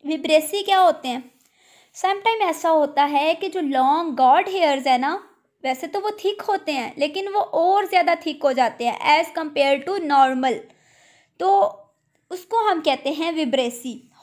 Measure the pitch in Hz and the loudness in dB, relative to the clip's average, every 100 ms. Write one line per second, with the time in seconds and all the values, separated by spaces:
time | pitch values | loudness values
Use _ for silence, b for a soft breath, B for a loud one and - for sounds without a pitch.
0 | 285 311 - 311 311 403 392 381 359 294 | -6 -6 2 2 2 -6 0 4 4 2
1 | 262 247 254 _ b b b b b - | -6 -10 -12 _ b b b b b -6
2 | 370 403 440 453 381 311 339 320 294 294 | -4 -2 -2 0 -2 -2 2 2 2 2
3 | 285 285 302 330 381 370 294 269 262 302 | 2 2 0 -2 -4 -4 -2 0 2 2
4 | 339 247 262 302 392 381 320 277 269 254 | -2 2 4 4 2 0 0 0 0 0
5 | 269 392 - _ _ _ 262 262 302 392 | 0 -4 -10 _ _ _ -6 -6 -6 -6
6 | 415 415 381 415 - - 294 277 226 - | -6 -4 -6 -4 -4 -4 -2 -6 -6 -4
7 | 294 330 392 403 - 311 339 403 392 370 | -4 -4 -4 -4 -2 0 2 2 2 0
8 | 339 330 330 294 330 254 240 - 240 - | 2 0 -4 -2 -2 2 -2 0 -6 -2
9 | - 302 320 339 311 294 277 277 311 392 | 2 2 2 -4 -6 0 2 0 -2 -4
10 | 311 285 269 254 262 226 - b b b | 2 4 4 2 -2 -4 -8 b b b
11 | b b b _ 370 392 - - _ _ | b b b _ 2 4 2 -2 _ _
12 | _ _ _ 370 - 453 427 349 302 269 | _ _ _ -16 -4 -2 0 0 -2 -2
13 | 269 302 330 320 294 269 240 240 254 226 | -4 -4 -4 -4 -2 -2 -2 -6 -14 -14
14 | _ _ | _ _